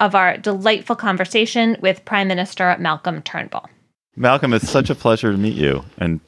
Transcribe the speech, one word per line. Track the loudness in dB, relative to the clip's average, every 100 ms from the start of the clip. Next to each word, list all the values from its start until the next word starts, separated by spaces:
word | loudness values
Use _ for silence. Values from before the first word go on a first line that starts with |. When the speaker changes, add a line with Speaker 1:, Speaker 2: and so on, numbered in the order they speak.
Speaker 1:
of | 2 4
our | 2 0
delightful | -4 0 0 0 -2 -4
conversation | -2 -2 0 0 0 0 0 2
with | 0 -2
Prime | -2 -2 0
Minister | -2 -4 -2 0 0
Malcolm | -2 -2 -4 -6
Turnbull. | -8 -10 -10 -12 -12 _ _ _ _ 0
Speaker 2:
Malcolm, | 2 4 4
it's | 0 2
such | 0 0
a | 0
pleasure | 2 2 2
to | 0
meet | -2
you. | 0 0 0 -6 -6
And | -4 -4